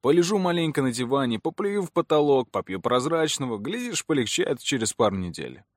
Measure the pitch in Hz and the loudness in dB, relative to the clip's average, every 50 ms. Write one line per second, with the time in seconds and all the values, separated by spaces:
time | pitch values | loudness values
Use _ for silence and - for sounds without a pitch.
0 | - 123 147 175 175 170 214 202 185 180 170 175 165 156 147 156 135 131 120 117 | 2 4 4 4 4 4 2 0 0 0 0 0 0 -2 0 0 -2 0 -2 -2
1 | 127 120 135 139 139 120 117 107 - 160 - - 208 202 202 208 190 165 - 175 | -2 0 0 0 0 0 -2 -2 -4 -6 -4 -4 -4 -2 -2 -2 -4 -2 -2 -2
2 | 165 - 160 151 147 147 139 131 123 - - 98 92 - 95 95 85 117 120 123 | 0 2 4 4 4 6 4 4 2 0 -4 -6 -6 -4 -6 -6 -2 0 0 0
3 | 123 151 165 165 160 151 - - 139 127 117 104 104 135 202 247 247 240 208 156 | 0 0 0 0 0 0 -2 -4 -4 -4 -6 -6 -6 -6 -6 -6 -6 -6 -6 -6
4 | - - 160 139 120 104 - - 180 - 143 120 - - - 127 110 107 - - | -4 0 0 0 0 0 0 -2 0 0 -2 -4 -2 -2 -2 0 0 0 0 2
5 | 120 104 98 95 92 87 80 - 73 62 64 - - _ _ | 2 2 2 0 -4 -6 -6 -8 -10 -10 -12 -14 -20 _ _